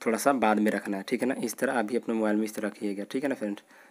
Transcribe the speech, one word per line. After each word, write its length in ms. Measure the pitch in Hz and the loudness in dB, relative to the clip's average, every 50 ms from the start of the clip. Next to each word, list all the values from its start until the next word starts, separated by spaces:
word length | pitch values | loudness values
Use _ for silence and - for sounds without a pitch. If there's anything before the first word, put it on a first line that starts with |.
| - | -2
थोड़ा 140 | 120 110 104 | 0 0 4
सा 140 | - 139 139 | 4 4 4
बाद 240 | 123 113 107 107 107 | 4 4 4 4 6
में 120 | 107 107 | 4 2
रखना 260 | 101 95 - 101 98 | 2 0 -2 -4 -6
है, 60 | 95 | -6
ठीक 200 | 98 - 131 107 | -4 -4 -2 0
है 60 | 123 127 | 0 0
ना। 60 | 135 | 0
इस 200 | - - 113 - | -2 -4 -4 -2
तरह 220 | - 127 131 135 120 | -2 -2 0 0 0
आप 60 | 110 | -2
भी 120 | - 123 | 0 -2
अपने 180 | 113 - - 113 | -2 -2 0 0
मोबाइल 220 | 113 110 107 104 | 2 2 2 2
में 80 | 107 110 | 2 0
इस 100 | 107 - | -2 -4
तरह 140 | 113 104 104 | -4 -4 -4
रखिएगा, 360 | - - 107 101 98 101 98 | -6 -4 -4 -4 -4 -4 -6
ठीक 180 | - - 131 | -4 -4 -2
है 60 | 143 135 | -2 -2
ना 60 | 127 | -2
फ्रेंड्स। 280 | - 110 104 104 - - _ - - - - | -2 -4 -6 -6 -6 -10 _ -20 -20 -20 -20